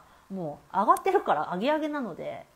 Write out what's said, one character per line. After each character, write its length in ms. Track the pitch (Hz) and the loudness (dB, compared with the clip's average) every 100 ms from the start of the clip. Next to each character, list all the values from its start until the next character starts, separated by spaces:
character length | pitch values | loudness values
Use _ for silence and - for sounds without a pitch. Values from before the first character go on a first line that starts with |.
| - - - | -12 -20 -12
も 300 | 190 156 151 - | -8 -8 -8 -4
う 40 | 180 | 2
上 80 | 233 | 4
が 80 | |
っ 100 | 381 | 4
て 80 | 381 | 4
る 100 | 370 | 2
か 120 | - | 4
ら、 160 | 151 156 | 0 0
上 40 | 180 | -2
げ 160 | 254 | 0
上 60 | 302 | 0
げ 60 | 302 | -2
な 120 | 294 | -4
の 140 | 220 156 | -6 -8
で、 320 | 147 131 - | -10 -10 -14